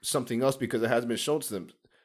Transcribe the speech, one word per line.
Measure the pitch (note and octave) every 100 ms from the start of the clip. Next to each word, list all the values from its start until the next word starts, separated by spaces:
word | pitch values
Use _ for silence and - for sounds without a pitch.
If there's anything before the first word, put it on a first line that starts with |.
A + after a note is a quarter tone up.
something | - C#3+ B2+ A#2
else | C3+ C3
because | A#2+ A#2+
it | A2+
hasn't | A#2+ A#2+
been | A2
shown | - D3+
to | -
them. | G2 E2+ - _ _